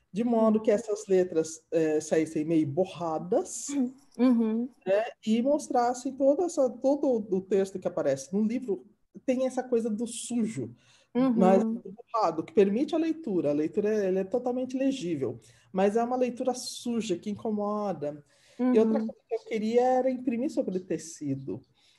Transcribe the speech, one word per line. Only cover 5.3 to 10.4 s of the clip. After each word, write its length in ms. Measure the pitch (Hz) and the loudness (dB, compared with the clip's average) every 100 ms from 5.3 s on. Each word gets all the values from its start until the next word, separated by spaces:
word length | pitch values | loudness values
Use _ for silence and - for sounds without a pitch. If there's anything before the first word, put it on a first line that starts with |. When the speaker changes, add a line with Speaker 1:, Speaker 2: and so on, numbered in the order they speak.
| 226 | 0
Speaker 1:
mostrassem 680 | 254 294 - 262 240 247 277 | 2 0 0 0 2 0 -6
toda 320 | 262 269 294 349 | 0 2 4 2
essa, 220 | - 262 | 0 0
todo 600 | - 262 294 294 233 202 | 0 0 2 2 0 0
o 100 | 185 | -4
texto 360 | 185 196 190 185 | 0 0 0 -2
que 100 | 180 | -6
aparece 460 | 175 147 135 - | -2 -2 -2 -2
no 80 | 196 | 0
livro. 460 | 220 254 254 185 - _ _ - | 0 -2 -4 -6 -8 _ _ -10
Tem 220 | - 254 262 | -2 0 0
essa 160 | 254 | -2
coisa 260 | 254 233 226 | -2 0 0
do 200 | 208 233 | -4 -6
sujo, 640 | - - 240 | -8 -6 -2